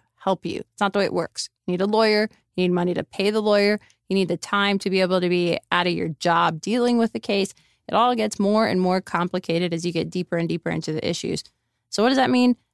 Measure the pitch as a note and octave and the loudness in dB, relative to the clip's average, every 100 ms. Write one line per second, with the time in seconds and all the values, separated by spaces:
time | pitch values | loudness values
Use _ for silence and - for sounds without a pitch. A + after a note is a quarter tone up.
0 | _ _ F#3+ F#3 - - - - G3+ G3+ | _ _ -2 -2 -4 -8 -10 -4 -2 0
1 | F#3+ F3+ - - - _ - F3+ G3+ G#3+ | 0 -2 -6 -8 -14 _ -6 -2 0 2
2 | A3 G#3+ G#3+ _ _ - F3+ F3+ F3 F3 | 4 4 0 _ _ -2 0 2 0 -2
3 | D#3+ - G3+ G#3+ G#3+ G#3 G3+ G#3 _ _ | -6 -2 0 0 2 4 4 0 _ _
4 | - F#3+ F3 F3 - G3+ G3+ G3 F#3+ F#3+ | -4 -2 0 -2 -2 0 0 0 0 0
5 | F#3 F#3 F3 F3+ F3 - - F3 F3 E3+ | 2 2 2 0 0 -2 -2 0 0 -2
6 | E3+ D#3 F3 E3 E3+ D#3+ G3 B3 A#3+ A#3 | -4 -2 0 2 2 -2 -4 0 2 2
7 | A3+ A3+ - G3+ G3 - _ _ - G3+ | 0 -4 -4 -2 -2 -8 _ _ -4 0
8 | B3 A#3+ G#3+ - G3+ G#3+ A3 F#3 F#3 F#3 | 2 0 -2 0 2 2 2 2 2 0
9 | - E3+ F3+ F3+ - E3 F3+ E3 F3+ E3+ | -2 -4 -2 -4 -2 -2 0 -2 -4 -4
10 | D#3+ F3+ F3 E3+ E3+ E3+ E3+ E3 D#3+ D#3 | -4 -4 -4 -2 -2 -4 -4 -6 -4 -4
11 | - - - D#3 - _ _ _ _ - | -4 -4 -4 -6 -8 _ _ _ _ 0
12 | A3+ C4+ B3 B3+ B3 A#3+ _ | 2 2 2 4 4 2 _